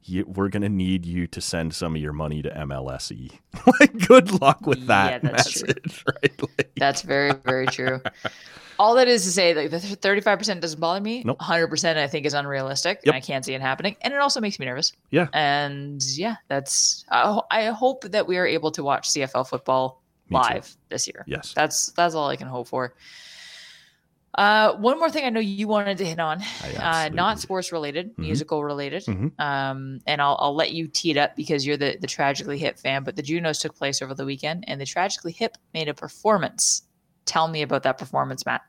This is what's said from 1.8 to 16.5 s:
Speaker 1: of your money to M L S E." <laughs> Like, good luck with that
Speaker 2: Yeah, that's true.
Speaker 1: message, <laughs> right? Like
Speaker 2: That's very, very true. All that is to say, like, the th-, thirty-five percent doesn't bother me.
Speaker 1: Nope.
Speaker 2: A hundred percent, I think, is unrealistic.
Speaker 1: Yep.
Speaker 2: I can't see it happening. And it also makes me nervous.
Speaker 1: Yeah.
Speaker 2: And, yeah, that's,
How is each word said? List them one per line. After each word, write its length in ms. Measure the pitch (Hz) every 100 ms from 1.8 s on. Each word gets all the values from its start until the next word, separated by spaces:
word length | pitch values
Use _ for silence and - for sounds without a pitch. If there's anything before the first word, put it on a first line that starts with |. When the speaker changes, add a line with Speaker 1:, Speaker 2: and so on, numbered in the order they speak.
| 85
Speaker 1:
of 60 | 80
your 100 | 76
money 300 | 76 76 76
to 160 | 73 -
M 140 | 71
L 180 | 67 65
S 220 | 65 -
E." 180 | - 64 - _
<laughs> 260 | - - -
Like, 280 | 294 - 180
good 340 | 254 190 190
luck 240 | 139 139
with 220 | - 127 127
that 340 | 101 95 123
Speaker 2:
Yeah, 60 | 147
that's 220 | 117 -
true. 160 | - -
Speaker 1:
message, 360 | - - -
<laughs> 180 | - -
right? 180 | 139 -
Like 300 | - - - -
Speaker 2:
That's 260 | 139 139
very, 300 | 160 139 143 139
very 220 | - 131 131
true. 340 | - 131 131 110 - - - - - - -
All 160 | 208
that 120 | 240 247
is 180 | 233
to 60 | 185
say, 220 | 175 175
like, 160 | 156 151
the 100 | 165
th-, 200 | 196 196
thirty-five 400 | 196 202 208 196
percent 200 | 214 180
doesn't 200 | 165 156
bother 220 | 165 185
me. 200 | 208 247
Speaker 1:
Nope. 140 | 175 139
Speaker 2:
A 40 |
hundred 240 | - 170 165
percent, 320 | 151 170 156
I 80 | 139
think, 180 | 151
is 80 | 147
unrealistic. 680 | 143 143 139 135 139 170 202
Speaker 1:
Yep. 100 | -
Speaker 2:
I 60 | 165
can't 260 | - 135
see 80 | 139
it 80 | 131
happening. 340 | 135 135 185 -
And 100 | 254
it 100 | 277
also 200 | 285 277
makes 160 | 208 -
me 80 |
nervous. 280 | 127 127 - _ _
Speaker 1:
Yeah. 160 | 147 170
Speaker 2:
And, 680 | 147 147 143 143 143 143 143 135
yeah, 220 | 139 208 220
that's, 580 | _